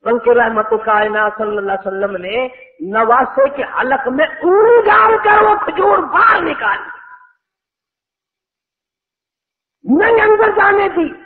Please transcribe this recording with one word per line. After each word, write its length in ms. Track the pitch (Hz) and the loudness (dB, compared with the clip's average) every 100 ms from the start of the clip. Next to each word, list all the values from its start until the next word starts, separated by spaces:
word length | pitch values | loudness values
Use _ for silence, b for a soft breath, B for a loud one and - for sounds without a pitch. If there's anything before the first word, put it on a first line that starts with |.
बल्कि 280 | - 240 233 | -2 -2 2
रहमत 360 | 240 226 220 214 | 2 2 -2 -2
कायनात 640 | 220 220 208 214 214 214 208 | -4 0 0 0 -2 -4 -4
सल्लल्लाहु 400 | 214 208 196 190 | -6 -6 -4 -6
अलैहि 100 | 196 | -6
वसल्लम 280 | 190 202 190 | -6 -6 -6
ने 300 | 180 220 254 B B _ | -8 -6 -6 B B _
नवासे 680 | 185 214 226 240 254 - 269 277 | -6 -2 2 2 0 0 0 -2
के 60 | |
हलक 460 | 233 - 240 277 247 | -8 -6 -4 -2 -4
में 180 | 254 311 | -2 -4
उंगली 560 | - 339 381 440 480 | -2 0 4 4 4
डालकर 600 | 415 - 453 440 427 427 | 4 2 2 2 2 2
वो 140 | 427 415 | 2 0
खजूर 480 | - - 403 381 | -2 -2 0 0
बाहर 380 | 320 - - 214 | 0 0 2 2
निकाली, 480 | 320 285 220 196 - - - - _ _ _ _ _ _ _ _ _ _ _ _ _ _ _ _ _ _ _ _ _ _ _ _ _ _ | -2 -4 -6 -6 -10 -20 -20 -20 _ _ _ _ _ _ _ _ _ _ _ _ _ _ _ _ _ _ _ _ _ _ _ _ _ _
नहीं 360 | 269 277 440 453 | -2 2 4 4
अंदर 320 | 427 415 440 | 4 4 2
जाने 360 | 415 403 403 392 | 2 2 2 0
दी। 200 | 349 320 - | -2 -4 -6